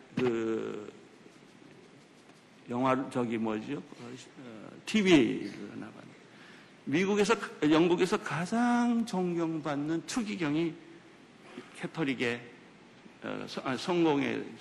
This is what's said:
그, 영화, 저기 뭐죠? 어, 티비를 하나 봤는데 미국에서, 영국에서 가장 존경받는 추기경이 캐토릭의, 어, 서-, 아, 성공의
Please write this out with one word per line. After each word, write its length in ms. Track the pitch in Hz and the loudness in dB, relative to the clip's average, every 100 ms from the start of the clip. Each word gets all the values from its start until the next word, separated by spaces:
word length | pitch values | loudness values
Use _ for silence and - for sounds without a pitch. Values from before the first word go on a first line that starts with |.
| - 123 | -10 -2
그, 760 | 127 113 113 110 110 104 104 - - - - - - - - - - - - - - - - - - | 0 0 0 -2 -4 -8 -12 -18 -20 -20 -20 -20 -20 -20 -20 -20 -20 -20 -20 -20 -20 -20 -20 -20 -8
영화, 400 | 120 131 131 131 | 0 2 2 0
저기 280 | 131 117 113 | -2 -2 -2
뭐죠? 400 | 110 107 107 151 | -2 -4 -6 -10
어, 920 | - - 120 127 - - 127 - - - - | -12 -18 -16 -16 -18 -20 -18 -16 -18 -14 -2
티비를 680 | 214 185 156 107 104 101 107 101 | 2 8 8 6 0 -6 -10 -12
하나 140 | - 110 | -12 -14
봤는데 340 | - - - - - - - - - - | -16 -20 -20 -20 -20 -20 -20 -20 -14 -2
미국에서, 500 | 151 196 208 202 226 - - | 0 2 4 4 2 -2 0
영국에서 540 | 151 156 175 170 180 214 | 4 6 6 4 2 0
가장 880 | - 151 180 226 240 240 240 233 226 | -2 -4 -2 2 2 4 4 2 0
존경받는 1000 | 185 180 170 165 160 151 143 151 165 - | 0 0 0 0 -2 -2 -2 -2 -2 -2
추기경이 680 | 254 208 196 147 156 170 160 - - - - - - - - - - | -4 -4 -2 0 0 0 -4 -14 -20 -20 -20 -20 -20 -18 -18 -16 -12
캐토릭의, 640 | 165 165 139 120 120 117 - - - - - - - - | -8 -2 -2 0 0 -2 -8 -20 -20 -20 -20 -20 -20 -12
어, 220 | 110 104 101 | -8 -6 -8
서-, 140 | - | -6
아, 140 | 139 120 | -4 -4
성공의 640 | - 175 160 143 123 110 107 113 | 0 2 4 2 0 -4 -8 -12